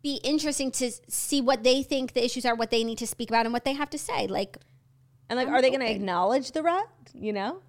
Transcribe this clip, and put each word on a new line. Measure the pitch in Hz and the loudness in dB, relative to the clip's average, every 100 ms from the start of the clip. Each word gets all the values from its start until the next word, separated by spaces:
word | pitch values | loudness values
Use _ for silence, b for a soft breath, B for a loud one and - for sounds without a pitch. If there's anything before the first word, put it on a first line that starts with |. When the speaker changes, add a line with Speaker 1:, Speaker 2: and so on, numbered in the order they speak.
Speaker 1:
be | 294 269 | -6 -4
interesting | 247 302 294 277 269 | 0 0 0 -2 -2
to | - 254 | -2 -4
s-, | 233 - | -6 -8
see | - - 285 | -6 0 0
what | 240 254 | 2 4
they | 233 262 | 4 4
think | 269 277 254 | 2 -2 0
the | - | 0
issues | 240 254 247 | 0 0 -2
are, | |
what | 233 226 | 0 0
they | 233 | 0
need | 226 226 | 0 -4
to | 233 | -8
speak | - 226 | -6 0
about, | 226 226 | 0 2
and | |
what | 240 | 0
they | 269 | -2
have | 277 294 | -2 -4
to | 302 | -6
say. | - - 214 | -6 -4 -2
Like, | 190 202 - _ _ _ _ _ _ _ | -2 -4 -8 _ _ _ _ _ _ _
Speaker 2:
And, | 240 | -2
like, | 254 | 2
Speaker 1:
I'm | |
Speaker 2:
are | 262 | 4
they | 262 | 4
gonna | 269 | 2
Speaker 1:
open. | 240 208 | -2 -2
Speaker 2:
acknowledge | 196 175 185 262 254 | -2 2 4 2 0
the | 320 | -2
rut? | 311 349 440 _ - | 0 0 -2 _ -20
You | - 202 | -8 -4
know? | 208 202 359 | -2 -4 -6